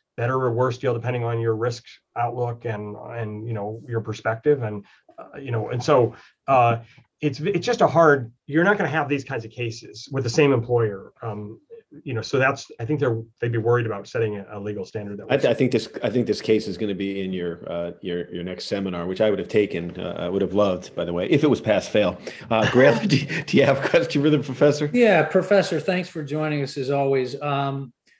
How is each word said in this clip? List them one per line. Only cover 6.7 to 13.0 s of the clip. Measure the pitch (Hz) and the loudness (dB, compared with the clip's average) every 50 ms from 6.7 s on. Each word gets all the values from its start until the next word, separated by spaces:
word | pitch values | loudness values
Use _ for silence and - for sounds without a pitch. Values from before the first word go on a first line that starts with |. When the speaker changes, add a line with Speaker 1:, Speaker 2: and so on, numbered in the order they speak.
| 117 117 117 - _ - _ _ _ _ - | 4 0 -4 -12 _ -20 _ _ _ _ -2
Speaker 1:
it's, | 151 131 - | -2 -2 -2
it's | 151 196 196 175 - | -2 -2 -2 0 0
just | 240 240 240 | 0 2 4
a | 190 | 4
hard, | 143 123 165 165 156 143 139 123 117 - _ _ | 4 6 6 8 8 6 6 2 -4 -12 _ _
you're | - 139 156 175 | -2 0 2 4
not | 196 208 | 4 2
gonna | 202 180 147 | 2 0 0
have | 139 160 147 131 | 0 -2 0 0
these | 143 139 135 | -2 -4 -4
kinds | - 135 123 107 | -6 -8 -8 -8
of | 110 | -10
cases | - - 120 117 113 - 113 - - - - - 139 | -8 -8 -6 -6 -8 -10 -14 -18 -18 -18 -14 -8 -6
with | 127 120 | -4 -4
the | 120 | 0
same | - 160 147 139 135 | 4 4 6 6 4
employer, | 117 113 123 123 120 113 107 98 95 - - _ _ - | 2 2 0 0 2 2 0 -2 -6 -12 -16 _ _ -10
um, | 113 104 104 104 104 113 110 _ _ - - - _ 151 147 - | -10 -8 -8 -10 -12 -14 -18 _ _ -20 -20 -20 _ -20 -16 -10
you | 143 127 | -8 -8
know, | 110 | -8
so | - - - 131 | -4 -2 0 2
that's, | 131 135 127 117 - - - - | 2 2 0 -2 -8 -14 -12 -10
I | 117 | -6
think | 113 151 | -4 -2
they're, | 143 | 0